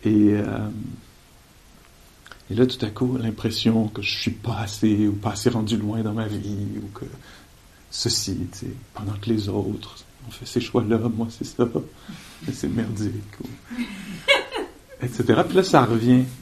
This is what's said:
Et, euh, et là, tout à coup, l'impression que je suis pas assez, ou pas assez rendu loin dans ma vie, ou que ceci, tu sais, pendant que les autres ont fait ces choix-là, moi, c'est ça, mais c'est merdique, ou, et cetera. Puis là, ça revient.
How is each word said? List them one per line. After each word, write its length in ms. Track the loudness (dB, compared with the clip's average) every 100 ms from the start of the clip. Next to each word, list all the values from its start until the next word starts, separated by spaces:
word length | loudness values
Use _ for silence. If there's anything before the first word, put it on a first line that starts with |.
| 4
Et, 300 | 6 6 4
euh, 340 | 0 -2 -4 -6 -8 -10 -16 -20 -20 -20 -20 -20 -20 -20 -20 -20 -20 -20 -20 -20 -6
et 60 | 4
là, 100 | 4
tout 200 | 4 -4
à 40 |
coup, 280 | 0 0 0
l'impression 720 | -2 -2 -2 0 2 4 2
que 120 | -2
je 160 | -4 -2
suis 140 | -4
pas 280 | -4 -4 -4
assez, 500 | -6 0 2 4 4
ou 40 |
pas 180 | 2 -4
assez 180 | 0 0
rendu 260 | 2 0 0
loin 260 | 0 -2
dans 120 | -2
ma 140 | -2 -4
vie, 520 | -4 -6 -6 -6 -6
ou 60 | -10 -12
que 60 | -14 -14 -20 -20 -20 -20 -20 -20 -14
ceci, 460 | -4 -2 -2 -2 -4 -6
tu 60 | -8
sais, 120 | -10 -10 -14
pendant 180 | -10 -8
que 160 | -6 0
les 200 | 0 0
autres 480 | -2 -2 -4 -8 -18 -20 -20 -18
ont 40 |
fait 140 | -14 -4
ces 160 | -4
choix-là, 360 | 0 0 2 2
moi, 300 | 2 -2 -4
c'est 140 | -6
ça, 240 | -10 0 0 0 -6 -14 -18 -16 -16 -12 -8
mais 60 |
c'est 160 | -4 -2
merdique, 680 | -2 -2 -2 -4 -6 -10 -14
ou, 40 | -14 -14 -14 -8 -8 -8 -12 -12 2 2 2 -8 -8 -12 -20 -8
et 80 | -6
cetera. 340 | -2 4 4
Puis 140 | 6 4
là, 60 |
ça 200 | 6 6
revient. 400 | 6 4 6 6 6 -4